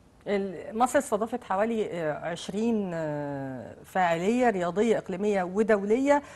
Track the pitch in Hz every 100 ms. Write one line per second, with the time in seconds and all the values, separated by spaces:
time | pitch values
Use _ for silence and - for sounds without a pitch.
0 | _ - - 202 196 165 - 220 254 294
1 | - 202 226 240 - 190 226 220 185 170
2 | 156 143 151 175 - 190 233 220 190 165
3 | 156 147 143 139 135 127 - - - 190
4 | 175 165 185 247 240 196 175 175 233 185
5 | - 180 208 196 180 190 220 208 202 240
6 | 277 285 -